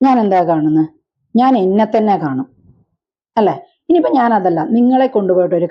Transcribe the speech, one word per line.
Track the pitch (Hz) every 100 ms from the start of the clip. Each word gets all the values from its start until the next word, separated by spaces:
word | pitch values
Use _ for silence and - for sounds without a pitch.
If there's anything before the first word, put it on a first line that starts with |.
ഞാൻ | 269 254
എന്താ | 208 185
കാണുന്നത്? | 170 160 151 156 160 _ _ _ _ 226
ഞാൻ | 254 247
എന്നെ | 185 202 214 220
തന്നെ | 214 185
കാണും | 151 131 - _ _ _ _ _ _ _ _ -
അല്ലെ? | 196 - - _ -
ഇനിയിപ്പോ | 339 262
ഞാൻ | 285 233
അതല്ല, | 214 185 165 156
നിങ്ങളെ | 233 247 262 262
കൊണ്ടുപോയിട്ട് | 220 190 180 175 175
ഒരു | 170